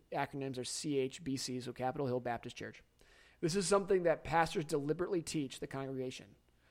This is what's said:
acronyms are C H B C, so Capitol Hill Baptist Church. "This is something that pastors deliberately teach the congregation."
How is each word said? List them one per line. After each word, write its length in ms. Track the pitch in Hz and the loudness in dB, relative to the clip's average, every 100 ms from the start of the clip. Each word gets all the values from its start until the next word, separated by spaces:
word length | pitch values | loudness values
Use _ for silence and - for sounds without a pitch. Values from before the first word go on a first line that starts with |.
| - | -6
acronyms 440 | 165 139 143 135 127 | -4 -2 -4 -4 -4
are 60 | |
C 340 | 120 - 151 139 | -4 -4 0 2
H 240 | 131 - | 0 -2
B 120 | 151 131 | -4 -2
C, 240 | - 127 | -2 -4
so 140 | 131 | -6
Capitol 340 | 120 127 147 135 | -4 -2 0 0
Hill 140 | 123 | 0
Baptist 340 | 120 117 123 - | 0 -4 -6 -10
Church. 260 | 110 - - _ - - - _ | -10 -12 -20 _ -20 -20 -20 _
"This 160 | 170 196 | 0 2
is 100 | 175 | 4
something 360 | 202 190 190 | 4 6 4
that 200 | 170 147 | 4 2
pastors 400 | - 165 160 202 | 4 4 4 2
deliberately 580 | 147 151 143 156 180 185 | 0 0 2 0 0 -2
teach 380 | 156 160 135 - | -2 -2 -2 -6
the 80 | 165 | -8
congregation." 680 | 135 135 131 127 - 101 - _ _ _ | -6 -4 -4 -4 -8 -14 -20 _ _ _